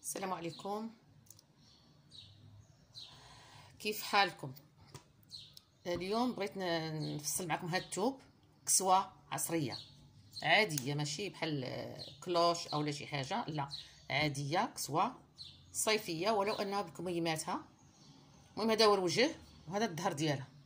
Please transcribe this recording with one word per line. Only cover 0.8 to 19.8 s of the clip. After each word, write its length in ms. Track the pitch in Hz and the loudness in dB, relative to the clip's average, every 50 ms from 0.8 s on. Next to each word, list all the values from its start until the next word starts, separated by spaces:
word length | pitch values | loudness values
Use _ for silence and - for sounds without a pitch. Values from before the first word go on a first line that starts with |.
| 220 226 - - - - - - - - - - - _ _ _ - - - - - - - - - - - - - - - - - - - - - _ - _ - _ - - - - - - - - - - - - - - - - - - | -6 -8 -10 -16 -20 -20 -20 -20 -20 -20 -20 -20 -20 _ _ _ -20 -20 -20 -20 -20 -20 -20 -20 -20 -20 -20 -20 -20 -20 -20 -20 -20 -20 -20 -20 -20 _ -20 _ -20 _ -20 -18 -18 -18 -20 -20 -20 -20 -20 -20 -20 -20 -20 -20 -20 -20 -20 -6
كيف 220 | - 208 214 - | -4 -4 -2 -2
حالكم؟ 520 | - - - 202 196 185 156 - - 135 131 - - - _ - - - - - - - - - - - - - - - - - _ _ _ _ _ | -4 2 4 4 4 4 2 -6 -10 -10 -10 -12 -18 -20 _ -20 -20 -20 -20 -20 -20 -20 -20 -20 -20 -20 -20 -18 -18 -18 -20 -20 _ _ _ _ _
اليوم 460 | 180 175 170 175 190 208 226 247 254 208 | -4 -4 -2 -2 0 2 2 2 2 0
بغيت 240 | 170 196 202 - | -2 -4 -4 -4
ن-، 580 | 190 185 175 170 165 160 160 156 156 151 147 147 | -4 0 0 0 0 0 -2 -4 -4 -4 -4 -4
نفصل 320 | 151 147 - - - 185 | -4 -4 -4 -4 -4 -2
معكم 200 | 165 151 165 - | -2 -2 -2 -2
هاد 140 | 170 170 185 - | -2 -2 -2 -2
الثوب، 380 | - - 180 190 254 277 - - - - - - _ _ _ _ | -2 -4 0 0 0 0 -2 -14 -20 -20 -20 -20 _ _ _ _
كسوة 480 | - - - 190 190 185 190 196 - - - - - | 2 2 4 6 6 6 6 6 2 -8 -20 -12 -6
عصرية 460 | - 135 - - 165 165 147 117 101 - - - - - - - - - - - - - - | -4 -4 -2 0 0 0 0 0 -4 -6 -12 -16 -20 -20 -20 -20 -20 -20 -20 -18 -14 -4 2
عادية، 500 | 147 170 196 214 180 151 143 120 135 143 | 4 6 6 6 4 2 -2 0 0 -2
ماشي 360 | 147 147 147 - - - 190 | 0 -2 -2 -2 -4 -4 -6
بحال، 340 | - - - 160 151 143 127 | -4 -4 -2 0 0 -2 -2
آه، 420 | - - - 120 120 120 - - - - - - | -4 -4 -6 -6 -8 -10 -12 -12 -14 -14 -12 -4
كلوش 440 | 185 175 170 170 175 170 170 - | 0 4 6 6 6 4 2 -2
أو 140 | - - 151 | -4 -2 -2
لا 100 | 151 147 | 0 0
شي 160 | 147 147 - | -4 -6 -8
حاجة، 380 | - 151 139 131 135 190 233 - | -6 -4 -4 -4 -2 -4 -4 -4
لا، 220 | - 156 151 139 139 - - - - - - - - | -4 -4 -4 -4 -6 -8 -14 -14 -16 -20 -20 -8 -4
عادية، 640 | 131 139 151 151 139 135 147 139 151 185 220 - - | -2 0 0 0 -2 -2 -4 -2 0 0 0 0 -4
كسوة 400 | - - - 135 160 196 247 262 - - - _ - - - - - - - | -8 -6 -2 2 2 2 0 -2 -8 -20 -20 _ -18 -18 -18 -18 -20 -20 -10
صيفية 580 | - - - 226 214 214 214 - 165 156 175 208 | -4 -2 2 2 2 2 0 -2 -4 0 2 2
ولو 240 | 226 202 196 208 214 | 4 4 2 2 0
أنها 260 | - 208 196 196 202 | 0 -2 -2 0 -2
بكميماتها. 840 | 196 165 - - 170 185 175 170 165 165 160 156 - - 190 311 - - - - - - - - - - - - - - - - - - - | -2 -4 -8 -8 -6 -2 -2 0 0 0 0 -2 -2 -4 -4 -6 -6 -10 -20 -20 -20 -20 -20 -20 -20 -20 -20 -20 -20 -20 -20 -20 -20 -12 -4
المهم، 180 | - 208 226 | 0 2 2
هذا 140 | 220 208 226 | 6 8 8
هو 80 | 208 202 | 8 8
الوجه 380 | 190 185 175 143 190 240 320 320 - - - - - - | 6 4 2 4 4 4 2 2 -4 -14 -20 -20 -20 -12
وهذا 180 | 151 175 208 | -4 -2 0